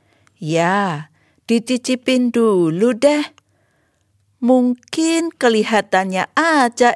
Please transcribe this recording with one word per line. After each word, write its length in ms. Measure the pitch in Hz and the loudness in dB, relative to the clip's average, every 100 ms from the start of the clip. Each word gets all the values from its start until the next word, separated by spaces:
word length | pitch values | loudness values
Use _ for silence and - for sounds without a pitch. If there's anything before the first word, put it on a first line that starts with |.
| _ _ _ - | _ _ _ -12
Ya, 640 | 156 165 170 196 196 147 156 _ _ _ - | -4 -2 0 0 -2 -6 -12 _ _ _ -2
dicicipin 880 | 233 226 247 - 247 - 254 247 233 | -2 -2 -6 -4 -4 0 0 0 0
dulu 560 | 226 185 165 170 240 233 | 2 2 0 0 0 2
deh. 240 | 285 294 294 _ _ _ _ _ _ _ _ _ _ - | 2 2 -4 _ _ _ _ _ _ _ _ _ _ -4
Mungkin 880 | 240 254 247 247 - - 320 330 330 | 2 2 2 -4 -8 -4 0 0 -2
kelihatannya 1040 | - 240 220 214 214 - 190 190 185 - - | -2 0 0 0 0 0 -2 -2 -4 -4 -2
aja 560 | 330 302 240 - 240 | 0 2 0 2 0